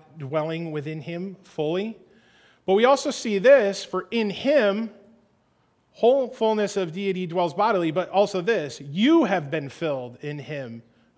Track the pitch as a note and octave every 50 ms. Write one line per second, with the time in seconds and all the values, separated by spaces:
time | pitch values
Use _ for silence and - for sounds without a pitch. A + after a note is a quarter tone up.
0 | - _ - D#3+ C#3 B2+ D3+ D#3 D3+ E3 E3 E3 E3+ D#3+ D#3 D3+ C3+ D#3 D#3 D#3+
1 | - E3+ E3+ F3 F#3 G3 F3+ - _ - - - D3 D#3 E3+ F#3+ G#3 A3+ A3 -
2 | - _ _ _ _ _ _ _ _ _ _ _ _ F#3 F#3+ G#3+ A#3 C4 C#4 C4+
3 | - D4 - - - A3+ G#3 F#3+ F#3 B3+ C#4+ B3+ G#3 G3+ F#3+ - - - - F#3
4 | - - A3+ A#3 G#3+ G3+ F3+ - - C4+ D4+ C4+ G#3+ G3+ G3 G#3+ A3+ G#3+ - -
5 | - _ _ _ _ _ _ _ _ _ _ _ _ _ _ _ _ _ _ -
6 | - A#3+ C4+ C#4 B3+ A3 - - A3 A3 A3 G#3+ G3+ - - G3+ F#3 D#3+ D#3 G3
7 | G3+ G3 F3+ F#3 F#3 D#3+ E3 F#3 F3 E3 C#3 F#3 G#3 A#3 G#3+ F3+ E3+ D#3+ D3 F#3
8 | F3 - E3+ G3 G#3 G3 - F#3 F3 A3 A3+ F3+ D3 C3+ - - C#3 C#3+ C#3+ F#3+
9 | A3+ D4 E4 E4+ B3+ F3+ G3 F3 D3 C3+ B2 - C3+ C3 - - E3 D3+ C#3 C3
10 | B2 A#2+ A#2+ - - D3 D3 D3 B2+ - D#3 C#3 C3 A#2 A#2 A2+ A2+ _ _ _
11 | _ _ _